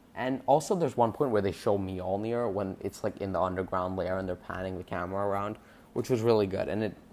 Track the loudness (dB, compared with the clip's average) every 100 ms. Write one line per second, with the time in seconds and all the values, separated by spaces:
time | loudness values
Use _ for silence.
0 | -18 -6 -2 -2 4 4 4 0 2 4
1 | 2 4 2 2 2 0 0 2 0 -4
2 | -2 -2 -2 -2 -2 -2 -4 -4 -8 -4
3 | -6 -4 -2 2 2 0 -2 -2 -2 -2
4 | -2 -2 -2 -6 -6 -6 -6 -6 -6 -6
5 | -4 -2 0 0 -2 -6 -14 -20 -10 -6
6 | 0 2 4 4 4 0 -2 -2 -2 -6
7 | -18